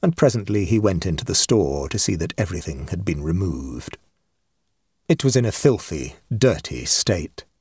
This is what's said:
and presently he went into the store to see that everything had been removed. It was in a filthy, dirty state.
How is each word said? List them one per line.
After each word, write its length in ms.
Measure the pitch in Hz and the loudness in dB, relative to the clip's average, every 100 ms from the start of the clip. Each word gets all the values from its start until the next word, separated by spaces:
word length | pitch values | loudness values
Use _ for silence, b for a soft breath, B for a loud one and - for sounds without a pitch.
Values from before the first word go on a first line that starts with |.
and 140 | 170 170 | 0 4
presently 480 | 139 113 101 104 | 2 2 -2 -2
he 160 | 87 110 | 2 2
went 260 | 104 90 92 | 2 2 -2
into 200 | 78 - | -4 0
the 100 | 131 | 0
store 540 | - 113 73 69 69 | 4 4 2 0 -4
to 100 | 104 | -2
see 160 | - 85 | 0 0
that 200 | - - | -2 -4
everything 500 | 92 85 - 69 67 | -4 -4 -6 -8 -6
had 160 | 87 | -6
been 180 | 98 73 | -2 -2
removed. 760 | 76 87 95 65 67 60 - - _ _ _ _ _ _ _ _ _ _ - | 0 0 -2 -4 -8 -10 -12 -16 _ _ _ _ _ _ _ _ _ _ -2
It 160 | 160 139 | 2 4
was 100 | 127 | 4
in 80 | |
a 80 | 117 | 2
filthy, 640 | - 143 110 - 78 64 - - | 4 4 2 -2 -8 -8 -10 -6
dirty 520 | 110 131 82 - 62 69 | 2 2 2 -4 -8 -2
state. 580 | - - 92 78 - - _ | 0 0 0 -2 -12 -20 _